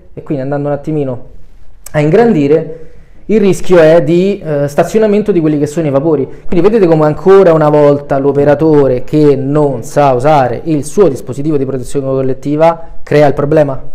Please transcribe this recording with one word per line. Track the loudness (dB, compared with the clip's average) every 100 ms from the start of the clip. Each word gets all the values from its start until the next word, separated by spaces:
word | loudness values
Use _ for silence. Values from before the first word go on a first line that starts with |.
| -20
e | -16
quindi | -10 -8
andando | -6 -6 -4
un |
attimino | -6 -6 -6 -4 -8 -12 -14 -16 -14 -16 -14 -6
a | -2
ingrandire, | 0 2 2 2 2 0 -2 -12 -16 -18 -20 -12 -2
il | 0
rischio | 2 0 2 4
è | 6 4
di, | 2 0 0 -4
eh, | -4 -4 -2
stazionamento | -2 -2 0 0 0 0
di | 0
quelli | 0 0
che | -2
sono | -2 -2
i |
vapori. | -2 0 -2 -4
Quindi | -6 -2 2
vedete | 2 2 2
come | 2 0
ancora | 0 4 6 6
una | 4 2
volta | 4 4 2 -2 -2
l'operatore | 0 0 2 2 2 4 2 0
che | -2 2 2
non | 2 0 0 0 -4
sa | -4 0 2
usare | 2 2 2 0 -2
il | -4 -4
suo | -2 2 2
dispositivo | 0 -8 -6 -2 -2
di |
protezione | -2 -6 -6 -6 -4
collettiva | -2 -2 -4 -4 2 2 0 -6 -6
crea | 0 2 2
il |
problema. | 2 0 0 0 -2 -6